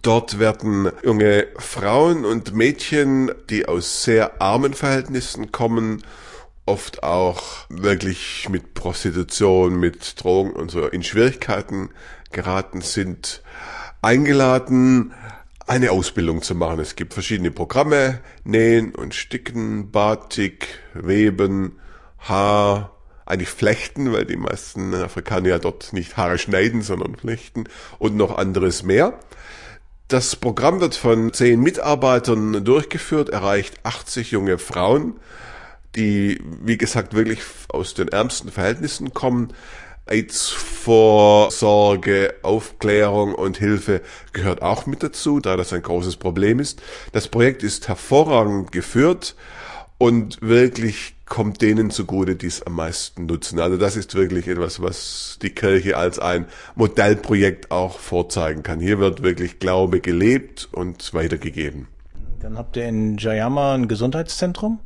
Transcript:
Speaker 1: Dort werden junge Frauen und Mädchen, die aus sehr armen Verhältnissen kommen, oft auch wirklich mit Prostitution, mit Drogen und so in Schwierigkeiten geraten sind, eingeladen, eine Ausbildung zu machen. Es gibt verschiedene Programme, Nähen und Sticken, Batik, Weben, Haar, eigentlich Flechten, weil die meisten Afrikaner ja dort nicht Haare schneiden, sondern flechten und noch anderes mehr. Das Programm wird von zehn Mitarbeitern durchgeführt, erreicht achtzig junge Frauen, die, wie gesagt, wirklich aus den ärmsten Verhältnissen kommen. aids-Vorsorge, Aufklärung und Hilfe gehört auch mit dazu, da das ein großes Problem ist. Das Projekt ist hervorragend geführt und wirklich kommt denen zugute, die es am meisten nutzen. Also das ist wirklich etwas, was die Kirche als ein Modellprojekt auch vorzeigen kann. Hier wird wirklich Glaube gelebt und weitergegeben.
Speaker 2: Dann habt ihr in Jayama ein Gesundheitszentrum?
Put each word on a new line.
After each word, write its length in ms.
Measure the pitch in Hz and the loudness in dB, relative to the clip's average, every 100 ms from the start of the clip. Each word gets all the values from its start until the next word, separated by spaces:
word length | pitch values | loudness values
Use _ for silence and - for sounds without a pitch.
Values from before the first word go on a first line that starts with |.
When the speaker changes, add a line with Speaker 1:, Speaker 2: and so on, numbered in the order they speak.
Speaker 1:
Dort 360 | 120 113 - 104 | 4 2 2 0
werden 520 | 110 107 107 101 98 - | 0 2 -2 0 0 0
junge 440 | 123 107 104 104 - - | 0 4 6 6 2 -6
Frauen 720 | - - 98 123 160 165 110 | -12 -4 0 4 4 4 0
und 280 | 113 - | -2 -4
Mädchen, 800 | 104 120 147 - 151 139 135 131 - - | 2 2 2 -2 0 2 2 0 -4 -6
die 180 | 110 - | -4 -2
aus 380 | 87 - - | -2 -4 -4
sehr 380 | - 110 110 - | 2 4 2 0
armen 320 | 95 110 139 | 0 2 0
Verhältnissen 800 | 135 143 135 127 131 120 - 107 | 0 -2 -2 -2 -6 -6 -10 -10
kommen, 500 | - 117 117 113 107 - - - - - - - | -2 0 0 -2 -6 -10 -20 -20 -20 -20 -10 -4
oft 360 | 101 - - | -4 -4 -8
auch 380 | 71 87 92 87 - - - | -2 0 0 -2 -12 -16 -14
wirklich 760 | - 101 95 95 90 - - - | -4 0 0 -2 -6 -10 -10 -6
mit 240 | 92 - | -6 -6
Prostitution, 1040 | - 87 85 98 85 87 - 101 92 90 90 | -8 -6 -4 -4 -4 -4 2 4 6 4 2
mit 420 | 87 - - - | 0 -2 -16 -6
Drogen 300 | 90 92 98 | 2 2 2
und 180 | - 82 | -4 -6
so 160 | 85 76 | -4 -4
in 160 | 90 | -4
Schwierigkeiten 840 | 85 107 120 - - 101 - 98 95 - - - - | -2 2 2 2 -6 -6 -6 -8 -8 -14 -20 -20 -12
geraten 520 | - 87 95 92 92 | -8 -4 -4 -4 -8
sind, 600 | 87 - 92 87 - - - - - - - - | -6 -4 -4 -6 -12 -14 -18 -18 -16 -16 -16 -2
eingeladen, 1120 | 107 127 147 139 131 127 127 127 127 127 113 - - - - - - | 2 4 4 4 6 4 4 4 6 4 2 -8 -18 -18 -20 -18 -4
eine 240 | 127 123 | 0 2
Ausbildung 500 | 92 87 - 85 80 | 2 0 -2 0 -2
zu 140 | - | -4
machen. 240 | 87 82 80 | -2 -2 -2
Es 160 | 76 - | -6 -8
gibt 160 | 85 | -10
verschiedene 380 | - 90 107 87 | -8 -4 -2 -2
Programme, 680 | - 85 127 151 143 131 127 - - | -4 -2 0 4 4 2 -2 -12 -18
Nähen 520 | - 110 113 117 113 | 0 4 6 4 2
und 200 | - - | -8 -10
Sticken, 760 | - - - - 117 110 107 101 | -10 -8 -10 -8 -6 -6 -6 -2
Batik, 760 | 107 104 107 - - 98 - - - - | 0 2 0 -6 -4 -6 -6 -16 -16 -18
Weben, 840 | - 85 101 107 92 98 98 95 - - - - - | -10 0 4 4 4 0 0 -4 -8 -20 -20 -20 -20
Haar, 800 | - 95 101 104 101 101 101 - - - - | -4 0 2 4 2 0 -4 -16 -20 -20 -6
eigentlich 240 | 92 87 | -4 -4
Flechten, 600 | - - - - - 131 | -2 0 0 -4 -4 -2
weil 100 | 110 | -2
die 140 | 107 87 | -2 -6
meisten 560 | - 95 - - 95 | -6 -8 -10 -8 -6
Afrikaner 560 | 92 87 - - 98 92 | -4 -6 -8 -4 -2 0
ja 80 | 87 | 0
dort 340 | 85 - - | -2 -8 -8
nicht 240 | 95 85 - | -8 -8 -4
Haare 220 | 90 90 | -2 -2
schneiden, 420 | - 95 110 117 | 0 0 2 0
sondern 360 | 101 92 - - | -4 -6 -6 -8
flechten 480 | 120 117 - - 107 - - - | -8 -8 -8 -10 -10 -14 -20 -4
und 180 | 110 104 | -2 2
noch 220 | 98 - | 2 2
anderes 440 | 95 92 92 85 | 0 2 0 0
mehr. 380 | 92 101 185 - - - - - - - - - - | 2 4 4 0 -18 -20 -20 -20 -20 -20 -20 -20 -2
Das 280 | 127 123 - | 0 0 -4
Programm 440 | - 110 135 185 | -4 2 0 2
wird 140 | 175 | -2
von 400 | - 123 113 113 | 0 2 2 2
zehn 260 | - 120 117 | 2 4 6
Mitarbeitern 1040 | 143 170 - 147 131 123 120 110 107 107 | 4 0 -2 2 4 2 2 0 0 -2
durchgeführt, 640 | 98 139 147 160 - 156 147 | 2 2 2 -10 -2 -2 0
erreicht 460 | 104 98 101 95 - | -2 0 0 -2 -8
achtzig 480 | 113 - - - 113 | -10 -10 -10 -8 -4
junge 260 | 107 98 90 | -2 0 -2
Frauen, 640 | - 90 92 135 151 - - - - - - - - - | -2 0 4 4 2 -10 -18 -20 -20 -20 -20 -20 -12 -2
die, 440 | 107 101 101 - - 82 | 0 2 0 -2 -8 -8
wie 160 | 101 117 | -4 -2
gesagt, 340 | 117 143 - | 0 -2 0
wirklich 280 | 110 110 110 - - - | 0 0 -2 -10 -18 -8
aus 240 | - 95 | -8 -6
den 160 | - - | -4 -2
ärmsten 420 | 98 120 - - | 0 -2 -4 -8
Verhältnissen 600 | - 95 139 156 - 139 | -4 -2 -2 -6 -8 -8
kommen. 400 | - 131 123 117 - - - - - - | -4 -2 0 -4 -8 -20 -20 -20 -20 -2
aids-Vorsorge, 2250 | 110 - - - - - - - 113 110 107 104 104 104 - 107 104 104 98 95 98 98 - | -2 -2 -6 -6 -6 -8 -8 4 8 8 10 10 8 6 2 4 6 4 2 2 2 2 -2
Aufklärung 920 | - 107 104 - 107 104 104 101 101 | -2 -2 -2 -4 2 4 4 2 0
und 240 | 92 95 92 | 0 -4 0
Hilfe 420 | 104 104 107 92 - - - | 0 0 0 -2 -2 -20 -12
gehört 300 | - 95 - | -4 -2 0
auch 240 | 90 107 - | -2 -2 -4
mit 160 | 139 | -6
dazu, 380 | 151 - - 147 | -6 -4 0 0
da 180 | 101 92 | 0 -2
das 160 | 90 | -2
ein 80 | 90 | -6
großes 340 | 85 87 90 87 | -4 -4 -4 -4
Problem 440 | 92 85 101 120 | -4 0 2 2
ist. 200 | 143 - - - - | -2 -8 -18 -18 -6
Das 160 | 110 - | -4 -2
Projekt 340 | 117 123 135 | 2 2 2
ist 260 | 104 - - | -6 -6 -6
hervorragend 840 | 95 - 135 156 131 104 101 90 | -8 2 4 6 4 2 -2 -4
geführt 640 | 90 - 117 151 175 - - - - - - - - | -6 -2 2 2 2 -6 -14 -20 -18 -18 -18 -20 2
und 420 | 120 117 104 - | 4 4 0 -8
wirklich 760 | 110 117 123 123 113 98 - - - | 4 6 6 2 -4 -4 -12 -16 -8
kommt 340 | - 104 98 | -2 -2 2
denen 300 | 110 110 110 | 2 4 2
zugute, 460 | - 92 95 92 90 | -2 -4 0 0 -2
die 100 | 87 | -4
es 160 | - | -8
am 140 | - 85 | -8 -6
meisten 500 | 80 82 - - 85 | -6 -6 -10 -10 -6
nutzen. 320 | 82 - 85 | -6 -4 -2
Also 180 | 85 90 | 0 2
das 200 | 101 110 | 0 -2
ist 180 | 92 | -6
wirklich 340 | 95 92 90 85 | -2 0 0 -4
etwas, 320 | 87 82 - | -4 -4 -4
was 580 | 87 92 - - - - | -6 -6 -12 -12 -12 -10
die 80 | 98 | -10
Kirche 480 | - 104 98 95 76 | -2 2 2 2 0
als 200 | 90 - | -2 -2
ein 280 | 87 87 87 - - | -2 -2 -4 -14 -16
Modellprojekt 960 | - 107 - 104 104 - 107 98 87 - | 0 0 4 2 2 2 2 2 0 -6
auch 280 | 90 92 - | -4 -4 -6
vorzeigen 640 | - 87 85 - 80 78 | -4 -4 -2 -2 -4 -4
kann. 180 | 73 82 | -6 -4
Hier 180 | 90 104 | -2 2
wird 240 | 98 78 | 2 2
wirklich 360 | 90 82 87 - | -2 0 -6 -4
Glaube 420 | 92 92 95 90 | 0 2 2 2
gelebt 680 | 87 85 104 131 131 - - | 0 2 2 2 -2 -18 -14
und 400 | - 90 85 - | -10 -10 -10 -8
weitergegeben. 760 | 85 82 76 - 76 73 71 62 - - - - - | -4 -4 -4 -6 -6 -8 -8 -16 -20 -18 -12 -8 -6
Speaker 2:
Dann 160 | 110 110 | -6 -8
habt 220 | 117 127 | -8 -8
ihr 80 | 120 | -4
in 320 | 110 107 104 | -2 -2 -2
Jayama 560 | 110 110 113 143 139 | -2 -2 0 0 0
ein 140 | 135 117 | 0 0
Gesundheitszentrum? 920 | 107 123 151 165 - 180 175 214 226 | 0 -2 -2 -6 -4 -4 -2 -4 -4